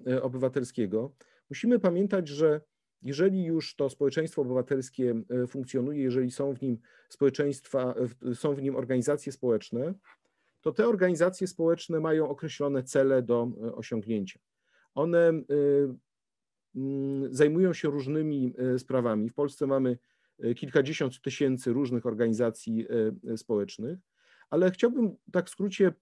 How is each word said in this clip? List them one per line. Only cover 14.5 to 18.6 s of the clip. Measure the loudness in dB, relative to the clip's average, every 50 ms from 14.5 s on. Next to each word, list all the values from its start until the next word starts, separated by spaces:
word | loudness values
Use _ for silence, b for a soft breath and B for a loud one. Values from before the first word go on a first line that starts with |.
| _ _ _ _ _ _ _ _ -4
One, | -2 0 2 4 6 6 6
e, | 4 2 0 0 0 2 4 4 4 4 4 2 0 -6 _ _ _ _ _ _ _ _ _ _ _ _ _ _ -10
mm, | -6 -4 -4 -4 -2 -2 -2 -2 -4 -4 -4 2
zajmują | 4 4 4 6 4 4 2 2
się | 0 -2 -2
różnymi, | -2 -2 -4 -2 -2 -2 -2 -2 -2 0 -2 -2 -2
e, | -2